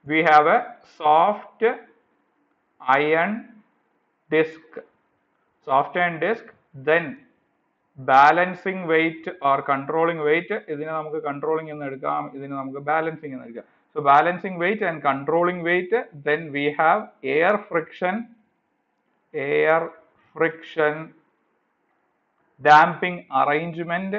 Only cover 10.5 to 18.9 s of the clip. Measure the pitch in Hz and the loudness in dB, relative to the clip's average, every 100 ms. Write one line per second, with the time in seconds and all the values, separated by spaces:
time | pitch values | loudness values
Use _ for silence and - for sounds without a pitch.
10.5 | 214 - 147 156 160 151 156 151 143 151 | -10 -8 -10 -8 -8 -8 -8 -6 -6 -4
11.5 | 160 156 151 143 135 147 147 143 135 139 | -4 -6 -12 -12 -8 -6 -6 -6 -12 -12
12.5 | 139 135 135 143 156 160 156 151 131 120 | -10 -10 -8 -2 -2 -2 -8 -14 -16 -16
13.5 | 113 - _ _ 156 143 143 160 175 196 | -18 -20 _ _ -2 4 6 4 -2 -8
14.5 | 180 175 214 190 160 143 135 143 165 175 | -4 -2 -2 -4 -2 -2 -2 0 0 0
15.5 | 180 165 180 180 233 262 147 143 156 160 | -2 -2 -2 0 -4 -4 -8 -2 -2 -4
16.5 | 143 147 147 160 202 208 _ 131 147 175 | -4 -2 2 2 2 -2 _ -4 2 2
17.5 | 208 - 165 160 - 180 208 240 _ _ | 0 -2 -4 -4 -6 -6 -6 -10 _ _
18.5 | _ _ _ _ | _ _ _ _